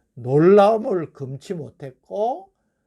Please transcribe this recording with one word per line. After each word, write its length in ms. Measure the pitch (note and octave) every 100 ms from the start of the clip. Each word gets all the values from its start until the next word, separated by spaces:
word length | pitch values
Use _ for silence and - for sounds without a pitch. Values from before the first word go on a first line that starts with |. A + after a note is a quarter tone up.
| _
놀라움을 960 | - A#2+ C#3+ E3+ G3+ G3+ A3 A#3+ F#3 D3+
금치 420 | - C3 C#3 -
못했고 1000 | F3+ A#2+ _ C3+ - _ F#3+ A3+ E4 - _ _ _